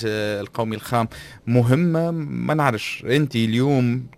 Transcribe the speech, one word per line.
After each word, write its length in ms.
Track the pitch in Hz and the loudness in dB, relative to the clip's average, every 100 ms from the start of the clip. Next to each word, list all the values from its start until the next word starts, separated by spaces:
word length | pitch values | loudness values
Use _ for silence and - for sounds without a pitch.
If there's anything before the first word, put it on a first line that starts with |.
| 113 | -4
آه، 360 | 107 104 104 | -2 -2 -4
القومي 340 | 101 - 113 107 | -6 -6 -4 -6
الخام 320 | - 120 113 - - - - | -2 0 0 -4 -18 -12 2
مهمة؟ 640 | 120 120 131 175 165 170 | 4 6 4 4 2 0
ما 420 | 170 147 123 120 | -2 -6 -4 -2
نعرفش، 500 | 156 143 110 - - - | 2 2 0 -6 -8 0
أنت 260 | 135 147 117 | 0 2 0
اليوم 680 | 113 117 135 139 123 123 123 | 0 2 2 2 2 0 -6